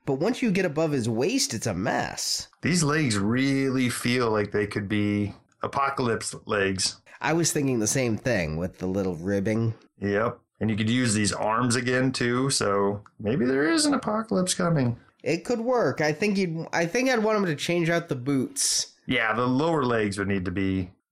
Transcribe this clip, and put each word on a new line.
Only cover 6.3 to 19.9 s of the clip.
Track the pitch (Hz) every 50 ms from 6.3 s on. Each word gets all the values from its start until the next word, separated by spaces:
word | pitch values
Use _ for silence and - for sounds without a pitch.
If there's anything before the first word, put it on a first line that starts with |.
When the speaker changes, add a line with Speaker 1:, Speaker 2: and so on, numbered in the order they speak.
| - - -
Speaker 2:
legs. | - 107 104 98 95 95 92 - - - - _ - - -
Speaker 1:
I | - 139
was | 156 170 165 - -
thinking | 151 139 135 127 113
the | 104
same | - - 139 127 120 107
thing | 104 - 135 117 95 82 76 78
with | 80 90 92 - -
the | 90
little | 92 92 101 95 95 90
ribbing. | 78 85 98 101 98 95 110 110 113 113 117 110 - - _ _ -
Speaker 2:
Yep. | 101 101 101 101 113 120 - - _ _ _ -
And | 101 110
you | 110
could | 101 110 110
use | 120 127 127 117 104
these | 107 104 95
arms | - - 104 107 110 117 123 123 117
again, | 131 120 123 127 127 131 135
too, | 131 - 127 120 120 123 135 139
so | 135 - 110 104 101 101 101 101 101 101 - - -
maybe | - 110 101 123 170 233
there | 254 262 269 294 320
is | 330 311 302
an | 294 277
Apocalypse | - - 220 208 220 220 - 202 185 185 185 -
coming. | - 180 170 165 147 127 120 117 - - - _ _ -
Speaker 1:
It | - 160 180 -
could | - 240 220
work. | 226 247 254 240 196 143 123 -
I | 151 151
think | 151 151 208 214 196
you'd, | 196 196 170 160 160 160 - -
I | 165 170
think | 165 - 240 254 269
I'd | 254 226 208
want | 220 214
him | 208 202
to | 175 147
change | 131 - - 170 175 165 160
out | 170 170 165 -
the | 151
boots. | 127 120 139 143 135 120 - - - - - - - - - - _ _
Speaker 2:
Yeah, | - 127 120 113 110 107
the | 117 123
lower | 123 127 131 156 170 165 151 131
legs | 123